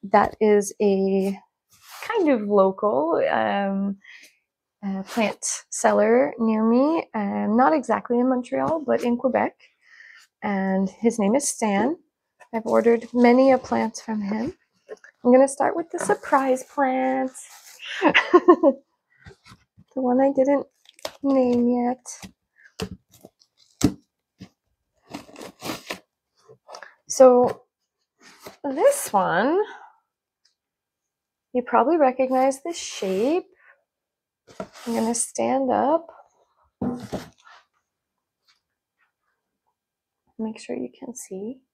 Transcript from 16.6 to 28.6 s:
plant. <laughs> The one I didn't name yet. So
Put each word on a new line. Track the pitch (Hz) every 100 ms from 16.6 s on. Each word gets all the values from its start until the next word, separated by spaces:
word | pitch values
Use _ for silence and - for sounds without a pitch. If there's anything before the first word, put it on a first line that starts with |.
plant. | - - 269 262 262 262 262 - - - - - - -
<laughs> | 339 - - 359 - 359 302 - _ _ _ _ - - - - _ _ _
The | -
one | 254 247
I | 277
didn't | 277 262 285 - _ _ _ - -
name | 277 269 247 240 240
yet. | 247 240 254 - - - _ _ _ - _ - - _ _ - _ _ _ _ _ - - _ _ _ _ - _ _ _ _ _ _ - - - - _ - - - - _ _ _ _ _ - - - - _ _
So | - 254 247 247 - _ _ _ _ _ _ - - - -